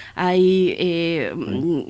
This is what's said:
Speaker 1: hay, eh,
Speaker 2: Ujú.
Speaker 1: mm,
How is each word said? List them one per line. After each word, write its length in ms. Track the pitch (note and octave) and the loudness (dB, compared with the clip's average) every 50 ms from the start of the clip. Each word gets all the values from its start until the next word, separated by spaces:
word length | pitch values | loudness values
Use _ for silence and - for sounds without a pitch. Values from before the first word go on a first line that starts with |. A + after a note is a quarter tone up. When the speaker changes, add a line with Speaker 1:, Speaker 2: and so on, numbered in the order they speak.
| - - - | -20 -12 -6
Speaker 1:
hay, 580 | - F3+ F3+ F3+ F#3 F#3 F#3 F#3 F#3 F#3 F3+ - - | -4 -2 0 4 4 4 4 4 4 2 2 0 -2
eh, 540 | F3 F3+ E3+ E3+ E3+ E3 E3+ D#3 B2 F2 D2 | -2 -2 -2 -2 -2 -2 -2 -2 -2 -4 -4
Speaker 2:
Ujú. 160 | E3 - - | -6 -6 -4
Speaker 1:
mm, 320 | - B2+ C#3 E3+ E3+ C#3 - | -4 -2 -2 -2 -2 -2 -4